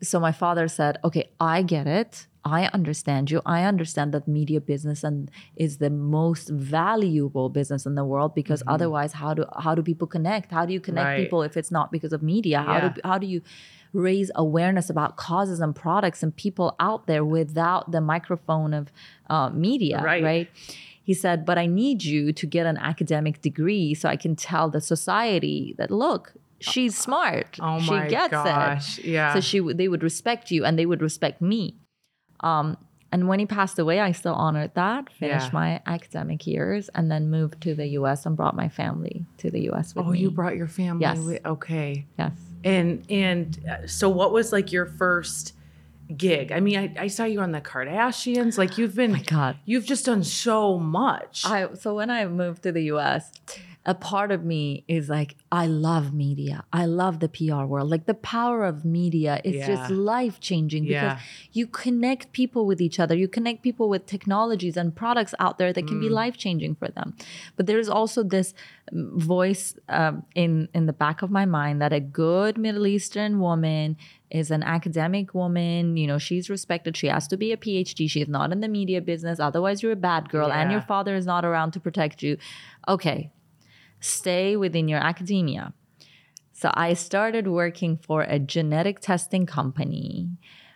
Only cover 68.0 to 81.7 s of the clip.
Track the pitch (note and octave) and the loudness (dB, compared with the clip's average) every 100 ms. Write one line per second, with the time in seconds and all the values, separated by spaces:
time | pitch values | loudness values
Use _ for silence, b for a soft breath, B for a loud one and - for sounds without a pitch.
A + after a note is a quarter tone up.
68 | A3 A#3+ G3 F#3+ F#3 - B B - E3 | 0 0 0 2 0 -4 B B -10 -8
69 | - F3 D#3+ F3+ F#3 F#3+ - - - C#3 | -4 -2 2 2 2 0 -4 -10 -4 0
70 | D#3+ D3+ - F3 E3+ D#3+ D#3+ E3+ D#3+ D3+ | 0 -2 -6 0 2 2 0 0 0 2
71 | D3+ D#3 F#3+ G3 G3 D#3 D3 D3 D3 D3 | -2 -2 0 2 2 2 0 2 2 0
72 | C#3 C#3 D#3+ F3+ G#3 A3 A3 G#3 G3+ G3+ | -2 0 2 4 2 0 -2 0 2 2
73 | - G#3 G#3 G#3 F3 E3 D#3+ D#3 D3+ D#3 | -2 -4 0 2 2 2 2 2 0 -4
74 | B B - E3 D#3 D#3 D3+ E3 E3+ D#3+ | B B -6 -4 0 0 0 -2 -2 0
75 | D#3+ G3 F#3+ F3+ F3+ F3 E3+ E3+ E3+ E3 | 0 0 -2 -2 0 0 0 0 0 2
76 | D3 C#3+ - F3+ F3 G3 - E3+ E3 E3 | 0 0 0 -4 -4 -6 -4 -4 -4 -2
77 | C#3+ D#3 - F#3+ A3 A3 A3 F#3+ F#3 - | 0 0 0 -2 -2 -4 -2 -2 -2 -2
78 | D#3 D3 D3 C#3 D3 F#3 A3 G#3 F#3+ F#3 | -2 0 -2 -2 0 -2 -2 -2 0 -2
79 | D#3+ E3 E3+ E3 D3 E3 F#3+ G3+ A3+ G#3+ | -2 -4 -4 -2 0 0 0 0 0 0
80 | F3+ E3 D3+ D#3 D3+ D3 E3+ G#3 - G3 | 0 0 0 0 2 2 2 0 0 0
81 | G3 G3 F3+ F3 E3+ E3 D#3+ | 0 -2 0 0 2 0 0